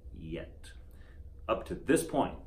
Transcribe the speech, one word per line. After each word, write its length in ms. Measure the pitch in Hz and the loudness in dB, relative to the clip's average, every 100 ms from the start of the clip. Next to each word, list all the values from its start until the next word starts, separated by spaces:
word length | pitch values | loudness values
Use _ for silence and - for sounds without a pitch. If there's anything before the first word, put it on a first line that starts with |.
| - - | -12 -10
yet. 580 | 80 82 - - - - - - - - - - - | -6 -6 -6 -12 -12 -12 -14 -14 -14 -12 -12 -10 0
Up 180 | 113 - | 0 2
to 80 | |
this 300 | 90 - 160 | -2 6 6
point, 320 | - 147 - - | 6 4 2 0